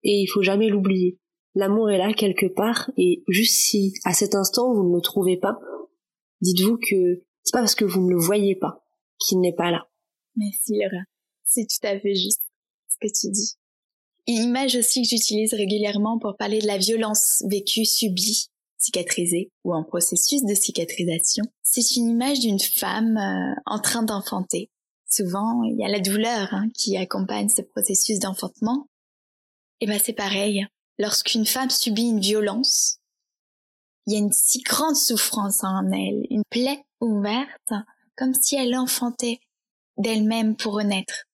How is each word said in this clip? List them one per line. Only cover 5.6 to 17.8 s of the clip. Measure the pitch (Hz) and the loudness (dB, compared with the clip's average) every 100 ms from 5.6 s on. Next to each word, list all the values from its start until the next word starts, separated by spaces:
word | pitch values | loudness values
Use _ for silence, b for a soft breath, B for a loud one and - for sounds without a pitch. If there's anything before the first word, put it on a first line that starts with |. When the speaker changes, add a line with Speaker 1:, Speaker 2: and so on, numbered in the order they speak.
| B B - _ _ _ _ _ | B B -14 _ _ _ _ _
Speaker 1:
dites-vous | 180 180 196 233 | 2 4 4 2
que | - 196 180 180 _ _ | 2 2 2 0 _ _
c'est | - | -2
pas | 247 | 2
parce | 294 | 2
que | - | 2
vous | 202 185 | 2 4
ne | 180 | 4
le | 180 | 4
voyez | 165 208 196 185 | 4 4 2 2
pas | 151 - _ _ _ _ | -4 -6 _ _ _ _
qu'il | - 185 | 0 2
n'est | 180 | 2
pas | 175 175 | 2 0
là. | 170 - _ _ _ _ 240 | -2 -4 _ _ _ _ -6
Speaker 2:
Merci | 208 - - | -4 -4 -2
Laura, | 208 196 180 190 _ _ _ | -2 -2 -4 -10 _ _ _
c'est | - - 214 | -2 -2 -2
tout | - 208 | -4 -2
à | 202 | -2
fait | 202 | -2
juste | 196 190 - - _ _ _ _ | -2 -2 -4 -6 _ _ _ _
ce | - | -6
que | 214 | -4
tu | - 202 | -4 -4
dis. | 196 214 - _ _ _ _ _ _ - | -4 -6 -10 _ _ _ _ _ _ -2
Une | 233 240 | 0 0
image | 247 269 | 0 0
aussi | 247 226 254 | 2 2 2
que | 233 | 0
j'utilise | 233 - 208 214 | 0 0 0 0
régulièrement | 214 196 208 208 208 214 233 | 0 0 0 0 0 -2 -2
pour | 208 196 | -4 -4
parler | 208 214 | -2 0
de | 214 | 0
la | 196 | 0
violence | 208 226 220 214 - - - | 0 0 0 0 2 0 0
vécue, | 202 202 226 | -2 0 0